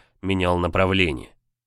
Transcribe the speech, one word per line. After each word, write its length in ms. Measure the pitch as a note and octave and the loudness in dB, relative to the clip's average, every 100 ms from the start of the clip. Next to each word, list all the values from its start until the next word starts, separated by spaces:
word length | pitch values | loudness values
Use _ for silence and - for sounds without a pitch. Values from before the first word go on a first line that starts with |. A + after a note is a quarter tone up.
| _ _ | _ _
менял 360 | F#2 F#2+ F2+ F2+ | -4 0 0 0
направление. 720 | F2 F#2 F#2 F#2+ F2 B1+ - _ _ _ | 0 0 2 2 0 -2 -10 _ _ _